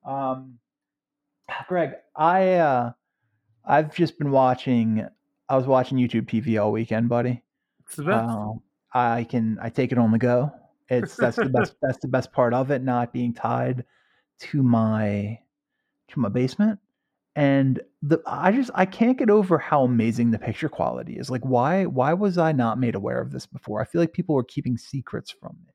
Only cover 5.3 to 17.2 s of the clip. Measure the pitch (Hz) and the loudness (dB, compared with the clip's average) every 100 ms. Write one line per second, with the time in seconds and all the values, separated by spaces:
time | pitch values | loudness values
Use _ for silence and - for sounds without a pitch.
5.3 | _ _ 135 131 131 127 131 123 117 - | _ _ 0 4 2 2 0 0 0 -2
6.3 | 113 117 110 104 110 117 110 117 117 123 | -4 0 0 0 0 -2 -2 0 0 0
7.3 | 120 _ _ _ _ _ - 147 202 113 | -4 _ _ _ _ _ -10 -2 -2 -2
8.3 | 110 104 113 _ _ _ 127 120 117 117 | -6 -8 -10 _ _ _ 0 0 0 -2
9.3 | 123 113 110 113 - 127 123 117 113 123 | -2 -2 -2 -6 -2 0 2 4 4 4
10.3 | 123 143 - _ _ _ 127 190 - 240 | 2 0 -6 _ _ _ -2 -2 -2 -2
11.3 | 117 185 127 196 _ 135 123 131 127 - | 0 0 0 -2 _ -6 -4 -2 -4 -4
12.3 | - 123 120 131 139 131 123 120 123 123 | 0 2 2 0 -2 -2 -2 -2 -4 -4
13.3 | 117 113 123 127 127 123 _ _ _ _ | -4 -4 -2 -2 -4 -8 _ _ _ _
14.3 | _ - 147 131 117 110 110 107 101 101 | _ -6 0 2 4 2 0 0 -2 -4
15.3 | 110 _ _ _ _ _ _ _ - 117 | -8 _ _ _ _ _ _ _ -4 -2
16.3 | 123 131 - 208 208 _ _ _ _ | 0 -2 0 0 0 _ _ _ _